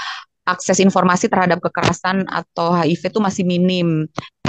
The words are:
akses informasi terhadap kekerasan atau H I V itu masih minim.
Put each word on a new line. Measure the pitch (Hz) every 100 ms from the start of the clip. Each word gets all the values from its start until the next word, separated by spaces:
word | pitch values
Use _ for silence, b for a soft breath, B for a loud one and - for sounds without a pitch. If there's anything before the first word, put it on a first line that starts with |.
| B B B _ -
akses | 180 - 190
informasi | 196 185 185 180 220
terhadap | 196 180 170
kekerasan | 170 175 160 180 185 190 185
atau | 165 - - 170 175
H | 156
I | 170
V | 185
itu | 220
masih | 196 196 180
minim. | 175 185 180 170 156 156 - B _